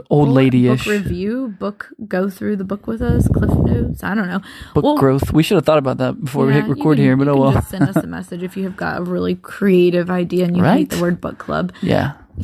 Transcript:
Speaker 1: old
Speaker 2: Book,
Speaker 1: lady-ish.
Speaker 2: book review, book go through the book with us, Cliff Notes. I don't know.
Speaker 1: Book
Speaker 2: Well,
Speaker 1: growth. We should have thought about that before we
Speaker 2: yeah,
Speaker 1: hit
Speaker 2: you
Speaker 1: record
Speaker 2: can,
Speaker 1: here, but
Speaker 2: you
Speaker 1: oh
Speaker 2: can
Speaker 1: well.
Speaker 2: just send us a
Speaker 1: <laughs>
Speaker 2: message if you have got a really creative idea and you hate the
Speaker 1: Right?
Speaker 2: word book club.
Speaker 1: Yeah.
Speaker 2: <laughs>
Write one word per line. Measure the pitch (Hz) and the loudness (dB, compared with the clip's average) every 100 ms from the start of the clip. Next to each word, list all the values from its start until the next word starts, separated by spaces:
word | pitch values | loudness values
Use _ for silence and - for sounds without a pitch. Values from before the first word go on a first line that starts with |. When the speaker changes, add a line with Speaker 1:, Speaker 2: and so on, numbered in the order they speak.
| - | 0
Speaker 1:
old | 147 143 | 2 4
Speaker 2:
Book, | 131 | 4
Speaker 1:
lady-ish. | 131 127 123 123 | 4 4 2 2
Speaker 2:
book | 202 | 0
review, | 208 175 180 196 247 262 190 | -2 -2 -4 -4 -4 -6 -6
book | 196 202 - - 208 | -8 -8 -18 -16 -6
go | 185 196 | -4 -4
through | 185 208 208 | -4 -6 -4
the | 190 | -4
book | 202 - | -8 -8
with | 226 | -6
us, | 240 247 - | 0 2 2
Cliff | - - | 2 2
Notes. | - - 240 240 - | 2 2 0 -2 -6
I | 175 208 | -4 -2
don't | 180 | -2
know. | 180 - - - | -6 -8 -18 -4
Speaker 1:
Book | 151 | 0
Speaker 2:
Well, | 196 294 | 2 2
Speaker 1:
growth. | 135 135 - | 2 2 2
We | 151 | 0
should | 160 190 | 2 2
have | 147 | 4
thought | 156 | 2
about | 135 127 | 0 -2
that | 127 - | -4 -4
before | 135 139 135 | -6 -2 2
we | |
Speaker 2:
yeah, | 139 | 2
Speaker 1:
hit | 139 | 0
Speaker 2:
you | 139 | 0
Speaker 1:
record | 156 143 | 2 4
Speaker 2:
can, | 135 | 4
Speaker 1:
here, | 131 | 4
but | 139 | 2
Speaker 2:
you | |
Speaker 1:
oh | 143 | 4
Speaker 2:
can | |
Speaker 1:
well. | 135 | 4
Speaker 2:
just | 135 - | 2 -2
send | 190 | -2
us | 139 - | 0 0
a | - | -4
Speaker 1:
<laughs> | - | -10
Speaker 2:
message | 180 180 | -10 -10
if | 180 196 | -10 -6
you | 190 | -8
have | 185 | -6
got | 175 156 | -6 -6
a | |
really | 175 180 180 180 | -4 -4 -2 -4
creative | - - 202 180 180 175 175 | -8 -2 2 4 4 2 -2
idea | 180 175 180 180 | -4 -2 -2 0
and | 175 | 2
you | |
hate | 180 - - | 4 2 0
the | 175 | -2
Speaker 1:
Right? | |
Speaker 2:
word | 175 170 | -2 -2
book | - - | -6 -10
club. | - 156 180 - | -6 -4 -4 -4
Speaker 1:
Yeah. | 180 - 131 - | -2 0 0 -6
Speaker 2:
<laughs> | - - | -16 -14